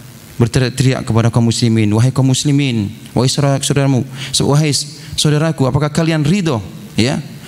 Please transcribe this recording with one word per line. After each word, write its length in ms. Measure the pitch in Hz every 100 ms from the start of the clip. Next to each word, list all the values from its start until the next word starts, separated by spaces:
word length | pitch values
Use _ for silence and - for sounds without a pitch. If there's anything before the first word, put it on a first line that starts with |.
| - - - -
berteriak-teriak 720 | 117 139 127 120 127 127 -
kepada 240 | 110 113
kaum 160 | 120 117
muslimin, 400 | 117 120 113 107 104
"Wahai 160 | 127
kaum 160 | 135 131
muslimin, 640 | 127 147 143 139 113 98 - - -
wahai 160 | 131
saudara-saudaramu, 720 | - 139 135 - 139 139 127 - - - -
se-, 80 |
wahai 320 | 131 143 156 131
s-, 240 | - - - -
saudaraku, 480 | 151 147 165 156
apakah 240 | 131 143 151 147
kalian 320 | 160 160 143
ridho, 320 | 202 165 117 92 - - -
ya, 240 | 117 156 139 -